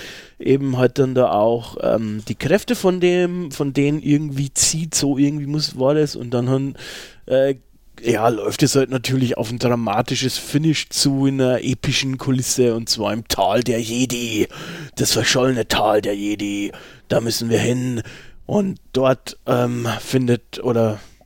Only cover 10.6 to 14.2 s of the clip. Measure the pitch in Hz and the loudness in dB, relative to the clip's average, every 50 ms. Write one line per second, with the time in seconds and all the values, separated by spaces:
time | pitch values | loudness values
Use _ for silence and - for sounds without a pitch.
10.6 | 156 160 147 - - - - - - 143 139 135 135 139 135 135 131 127 127 117 | 2 2 2 0 -2 -6 -2 0 2 2 2 4 2 2 2 2 2 2 2 0
11.6 | - 131 127 - - - 127 - - 135 131 127 - 139 131 131 123 - - - | 0 -2 -4 -2 -2 -2 0 0 0 -2 -4 -4 -2 0 0 0 0 -2 2 2
12.6 | 123 120 113 113 117 - - 117 110 104 104 117 113 - - - 95 90 101 120 | 4 4 2 0 -2 -2 -2 -2 0 -2 -2 -2 -4 -4 -2 0 2 2 2 2
13.6 | 120 123 117 117 117 110 113 123 127 120 123 120 | 2 2 0 -2 -2 -2 -2 -2 -2 -2 -2 -4